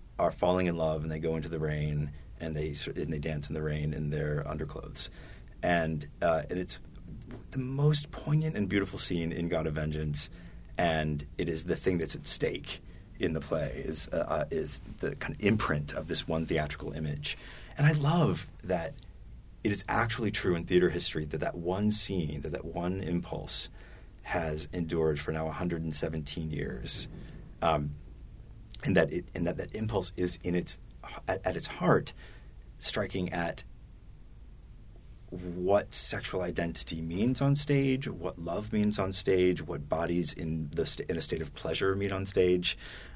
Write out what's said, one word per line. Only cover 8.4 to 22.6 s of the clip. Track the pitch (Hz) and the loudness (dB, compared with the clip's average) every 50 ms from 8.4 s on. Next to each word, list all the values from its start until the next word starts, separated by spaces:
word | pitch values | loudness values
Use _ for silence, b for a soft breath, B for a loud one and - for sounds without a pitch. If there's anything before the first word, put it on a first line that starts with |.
| 160 160 - | 4 2 0
and | 104 104 90 | 0 0 4
beautiful | 101 98 98 95 98 - | 4 2 2 2 -2 -4
scene | - - 90 85 82 82 - | -2 0 2 2 2 0 0
in | - 87 85 | 0 0 2
God | 85 80 80 80 | 2 2 2 0
of | 73 | 0
Vengeance, | 78 76 78 76 76 78 76 73 - - - B B B B B B B B B - | 0 0 0 0 0 0 0 0 -2 -2 -4 B B B B B B B B B 4
and | 90 85 80 78 78 78 76 71 73 - - - | 4 6 6 6 4 2 0 -2 -4 -6 -2 -2
it | 87 85 | 0 0
is | 80 80 82 | 0 0 0
the | 90 80 | 0 0
thing | - - 98 92 85 | 2 4 2 4 4
that's | 80 76 - | 2 -2 -4
at | - - - | -4 0 0
stake | - - - 80 - - - - - - B B B B B B B - | 2 2 2 0 -2 -2 -6 -8 -10 -10 B B B B B B B -2
in | 107 82 80 | 0 0 0
the | 78 | 0
play, | - - - 78 76 71 - 69 - | -2 0 0 0 0 -2 -4 -4 -4
is, | - 80 78 - - - | -4 -2 -4 -4 -2 0
uh, | 82 - - | -2 0 0
uh, | 78 78 73 - | 0 0 0 0
is | 82 80 78 73 - - - - - - | -2 -2 -2 -2 -4 -8 -8 -10 -8 -4
the | 90 82 - | -4 -4 -4
kind | - - - - | -4 -6 -6 -4
of | - 104 | 2 4
imprint | 101 110 107 - - 78 73 73 71 - | 4 4 4 4 2 2 0 0 -2 -4
of | - - 85 | -6 -4 -2
this | 85 - - - | -2 -2 0 0
one | 82 80 82 | 0 0 2
theatrical | 80 82 78 76 73 - - 82 82 - | 2 2 0 0 0 -4 -6 -6 -6 -4
image. | 80 78 73 73 147 - - - B B B B B B B B B | -4 -2 -2 -4 -4 -4 -6 -8 B B B B B B B B B
And | 143 | 6
I | 151 160 | 6 6
love | 151 139 147 170 175 151 104 87 - - - - - - | 6 4 4 6 6 6 4 4 0 -2 -10 -14 -10 -2
that | 92 92 87 82 - - - - - - - - - - - - - - - - | 0 0 0 0 -4 -8 -10 -16 -18 -18 -16 -16 -16 -16 -16 -16 -18 -12 -2 0
it | 110 | 0
is | 101 95 - - | 0 0 0 0
actually | 110 110 113 113 - - 117 101 | 2 2 2 2 0 0 0 0
true | 92 - - 98 87 | 0 2 2 2 2
in | 85 85 | 2 2
theater | 87 90 90 90 85 | 6 6 8 8 8
history | 78 85 - - - 80 76 | 4 2 -2 0 0 -2 -2
that | 73 78 76 | -2 -2 -2
that | 80 78 - | -2 -2 -2
one | 87 82 87 92 98 104 107 | -2 -2 0 2 4 4 4
scene, | 104 104 - - 98 92 80 76 73 71 | 4 4 2 2 2 0 0 0 -2 -4
that | 71 78 | -4 -4
that | 76 - | -4 -4